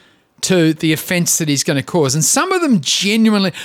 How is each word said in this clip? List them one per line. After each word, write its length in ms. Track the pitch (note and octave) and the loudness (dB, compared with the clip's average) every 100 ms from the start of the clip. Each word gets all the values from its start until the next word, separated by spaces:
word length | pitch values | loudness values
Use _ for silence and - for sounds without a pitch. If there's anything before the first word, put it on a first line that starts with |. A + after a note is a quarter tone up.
| _ _ _ - | _ _ _ -10
to 300 | - F#3 D#3+ | -2 2 2
the 200 | D#3 E3 | 0 0
offence 440 | D#3 - F3+ F3 - | -2 -2 -2 0 -2
that 100 | D#3 | -2
he's 160 | C#3+ - | -2 0
gonna 180 | C#3 | -2
cause. 320 | - F3+ C#3+ C#3+ | -2 0 0 0
And 80 | - | 0
some 280 | C4 F4 | 0 0
of 80 | F#4+ | 0
them 180 | E4 G#3+ | 2 0
genuinely, 720 | C3+ - G3 A3 A3 G#3 F#3+ - | 0 -2 0 2 2 2 0 -4